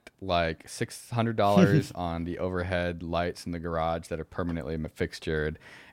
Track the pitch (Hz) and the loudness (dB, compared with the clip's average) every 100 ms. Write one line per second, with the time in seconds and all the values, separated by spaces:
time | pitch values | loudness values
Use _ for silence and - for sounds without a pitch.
0 | - - 95 87 82 80 - - 120 - | -18 -8 0 2 2 -2 -8 -8 -8 -8
1 | - 120 113 110 101 104 170 135 - - | -6 -2 0 2 6 8 8 6 2 -4
2 | 87 85 85 85 92 92 90 90 87 85 | -4 -4 -4 -4 -2 -2 0 0 0 -2
3 | 85 85 87 85 90 85 85 82 82 82 | -2 -2 -2 -4 -8 -6 -2 0 0 -2
4 | - 80 80 - 87 82 69 80 78 - | -4 -8 -6 -4 -2 -2 -4 -4 -4 -4
5 | 87 - - 78 76 78 - - - | -4 -4 -2 0 0 -4 -12 -20 -10